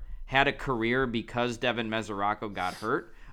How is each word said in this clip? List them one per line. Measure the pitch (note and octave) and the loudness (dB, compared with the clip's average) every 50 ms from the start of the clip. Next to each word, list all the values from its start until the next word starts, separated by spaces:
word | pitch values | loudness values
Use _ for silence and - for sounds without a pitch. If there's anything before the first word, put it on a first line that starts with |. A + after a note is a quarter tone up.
| - - - - - | -6 -8 -8 -8 -4
had | - C3 C3+ C#3 C#3 | 2 4 6 6 6
a | C3 | 4
career | - - C#3 C3 A2+ A2+ A#2 B2 C3 C3+ | 0 0 0 0 2 2 2 4 4 2
because | B2 A2+ A#2 A2 - - A#2+ A#2+ B2 A#2 - | 2 0 -2 -2 -2 0 0 0 0 0 0
Devin | - B2 A2+ A#2 A#2 A2 | 0 0 0 0 0 -2
Mesoraco | A2 A2+ G#2+ G2+ G#2+ G2 G2+ G#2 G#2+ - A#2+ G#2+ G2 | -2 -2 -2 -2 -2 0 0 0 0 0 -4 -6 -4
got | F#2+ F2+ F2+ F2+ | -2 -2 -2 -2
hurt. | - G#2+ A2 C3 F3 - - - - - - | -4 -2 0 0 0 -2 -4 -14 -18 -16 -16